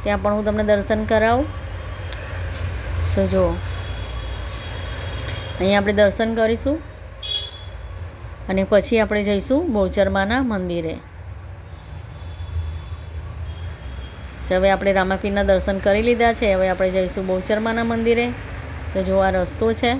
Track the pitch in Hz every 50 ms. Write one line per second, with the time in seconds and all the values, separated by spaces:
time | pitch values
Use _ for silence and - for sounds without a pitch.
0 | - 208 208 196 185 208 208 208 214 214 208 214 214 208 208 202 190 - 226 214
1 | 220 220 226 220 220 220 233 247 294 - - - - - - - - - - -
2 | - - - - - - - - - - - - - - - - - - - -
3 | - - - - 196 190 190 190 185 170 170 - - - - - - - - -
4 | - - - - - - - - - - - - - - - - - - - -
5 | - - - - - - - - - - - - 180 190 202 202 196 208 208 202
6 | 208 196 196 - 226 220 226 226 220 220 233 226 - 269 285 330 - - - -
7 | - - - - - - - - - - - - - - - - - - - -
8 | - - - - - - - - - - 190 190 190 190 214 202 190 - 240 220
9 | 214 - 208 208 208 202 208 196 190 - 254 285 359 339 226 208 190 185 - 208
10 | 196 196 196 196 196 202 233 262 277 247 220 196 185 180 175 170 160 160 - -
11 | - - - - - - - - - - - - - - - - - - - -
12 | - - - - - - - - - - - 82 80 - - - - - - -
13 | - - - - - - - - - - - - - - - - - - - -
14 | - - - - - - - - - - 185 185 190 196 196 185 190 196 196 190
15 | 185 185 196 190 - 208 196 202 202 190 196 185 175 - 196 196 185 208 202 208
16 | 226 240 240 226 233 233 233 226 247 208 190 185 190 190 185 180 190 185 180 190
17 | 185 180 - 208 190 185 185 185 185 - 220 214 220 226 226 233 233 233 233 226
18 | 226 233 233 226 240 240 247 - - - - - - - - - - - - 196
19 | 190 185 190 196 190 190 185 185 180 175 - - 226 226 226 - - 240 240